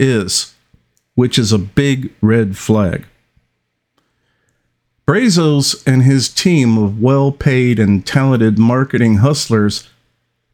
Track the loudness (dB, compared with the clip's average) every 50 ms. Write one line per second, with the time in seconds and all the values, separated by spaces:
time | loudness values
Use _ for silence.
0 | 0 0 0 0 -2 -4 -6 -6 -8 -10 _ _ _ _ _ _ _ _ _ _
1 | _ _ -2 0 0 0 0 0 0 0 0 -2 -2 -2 -2 -2 0 0 0 -2
2 | -6 -10 -6 -2 0 0 2 2 0 -2 -6 -6 -2 0 0 0 0 -2 -4 -6
3 | -10 -14 _ _ _ _ _ _ _ _ _ _ _ _ _ _ _ _ _ _
4 | _ _ _ _ _ _ _ _ _ _ _ _ _ _ _ _ _ _ _ _
5 | _ -4 -2 0 0 0 0 0 0 0 0 0 -2 -4 -6 -6 -2 0 2 2
6 | 2 2 2 0 -2 -4 -6 -4 -2 0 2 2 2 2 2 0 0 -2 -2 -2
7 | 0 0 2 2 0 -2 -2 -2 -2 0 0 0 0 0 0 0 2 2 0 0
8 | -2 -2 -2 0 0 2 2 2 2 2 2 2 2 2 2 0 -2 -2 -2 0
9 | 0 2 2 2 2 2 0 -2 -4 -2 0 0 0 0 -2 -6 -12 -16 _ _
10 | _ _ _ _ _ _ _ _ _ _